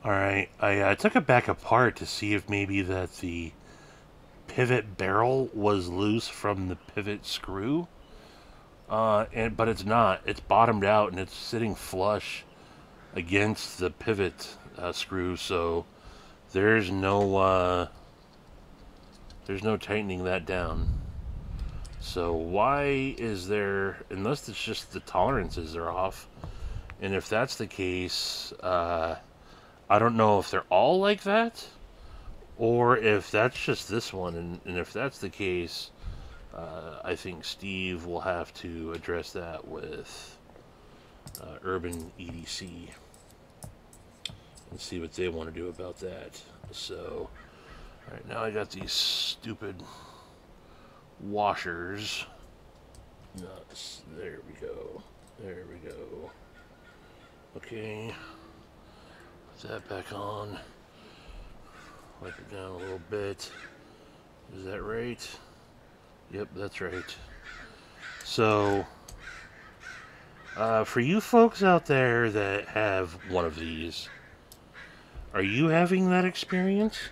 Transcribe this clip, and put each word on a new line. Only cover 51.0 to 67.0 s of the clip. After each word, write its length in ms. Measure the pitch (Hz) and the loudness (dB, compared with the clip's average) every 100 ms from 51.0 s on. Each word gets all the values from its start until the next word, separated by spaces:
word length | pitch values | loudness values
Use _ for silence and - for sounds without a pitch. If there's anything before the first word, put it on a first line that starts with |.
| - - | -20 -14
washers. 1040 | 101 104 104 95 90 85 87 101 107 - - - - - - - - - - - - 95 | -6 2 2 2 -4 -6 -6 -6 -6 -6 -8 -16 -20 -20 -20 -20 -20 -20 -20 -20 -20 -18
Nuts. 640 | 92 95 - - - - - 78 | -16 -18 -18 -16 -14 -16 -18 -14
There 240 | 95 - - | -12 -12 -18
we 180 | - - | -12 -12
go. 360 | - - - - - - - | -10 -12 -14 -18 -20 -20 -16
There 260 | 98 90 87 | -14 -12 -14
we 180 | 85 80 | -16 -16
go. 420 | - 82 - 78 - - - - - - - - - - - - - | -14 -14 -14 -14 -18 -20 -20 -20 -20 -20 -20 -20 -20 -20 -20 -20 -18
Okay. 560 | - 113 110 107 113 - - - - - - - - - - - - - - - | -12 -10 -8 -8 -10 -12 -16 -18 -20 -20 -20 -20 -20 -20 -20 -20 -20 -20 -20 -16
Put 100 | - | -10
that 180 | 110 - | -10 -8
back 240 | 98 - | -10 -8
on. 460 | 101 101 104 104 92 - - - - - - - - - - - - - - - - | -8 -6 -6 -8 -10 -14 -20 -20 -20 -20 -20 -18 -16 -16 -18 -20 -20 -20 -20 -20 -16
Wipe 180 | 92 87 | -14 -14
it 120 | 92 | -14
down 220 | 98 92 | -12 -12
a 40 | 90 | -10
little 240 | 95 92 82 | -8 -10 -6
bit. 420 | 104 101 98 - - - - - - - - - - - 95 | -4 -4 -6 -10 -14 -18 -20 -20 -20 -20 -20 -20 -20 -18 -12
Is 80 | |
that 180 | 95 98 | -10 -8
right? 440 | 101 113 120 113 - - - - - - - - - - - | -6 -6 -6 -8 -12 -16 -20 -20 -20 -20 -20 -20 -20 -20 -12
Yep, 160 | 98 104 | -10 -8
that's 260 | 92 98 - | -8 -10 -6
right. 360 | 90 90 | -6 -6